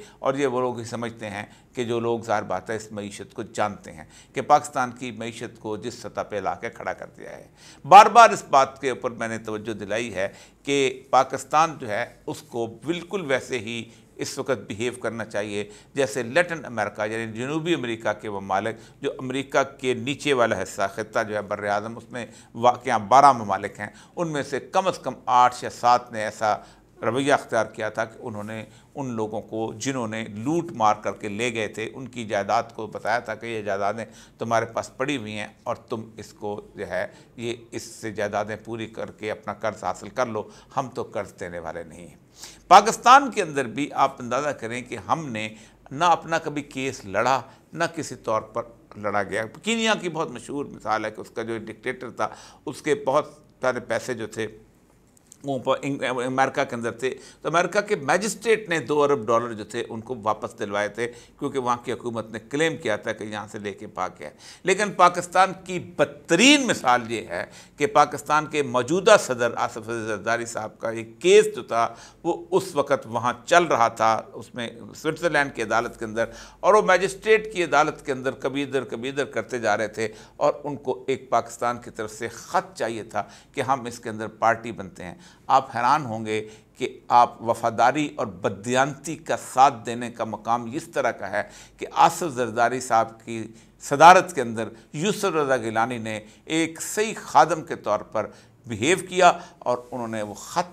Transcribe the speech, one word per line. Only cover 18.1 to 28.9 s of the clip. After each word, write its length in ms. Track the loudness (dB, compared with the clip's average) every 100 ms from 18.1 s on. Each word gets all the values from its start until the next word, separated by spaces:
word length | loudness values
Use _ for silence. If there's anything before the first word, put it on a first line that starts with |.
के 160 | -4 -6
ममालिक, 480 | -8 -2 -2 -2 -6 -14 -8
जो 80 | -8
अमेरिका 500 | -6 -6 -6 0 0
के 320 | 0 -2 -2 -2
नीचे 360 | -2 -4 0
वाला 240 | 2 2 0
हिस्सा 300 | -4 -4 -4
ख़ित्ता 340 | -4 -4 -2
जो 120 | -2
है 80 | -4
बर्र 240 | -4 -4 -2
आज़म, 280 | -2 -4 -12
उसमें 320 | -14 -12 -12 -16 -16 2
वाक़या 420 | 4 4 0 0
बारह 320 | 6 10 10
ममालिक 420 | 8 0 -2 -4 -8
हैं, 160 | -12 -14 -12 -6
उनमें 260 | -4 -4
से 160 | -4 -6 0
कम 140 | 0
अज़ 160 | 0 -2
कम 160 | -6 -8 2
आठ 320 | 6 6 4
या 60 | -10
सात 380 | 0 4 4 2
ने 100 | -6
ऐसा 320 | -6 -2 0 0 -4 -20 _ -6
रवैया 340 | -2 0 2 2
अख्तियार 280 | 2 -2 -2
किया 220 | -4 -8
था 140 | -4
कि 140 | -6 -8
उन्होंने 460 | -12 -10 -10 -12 -14 -20 _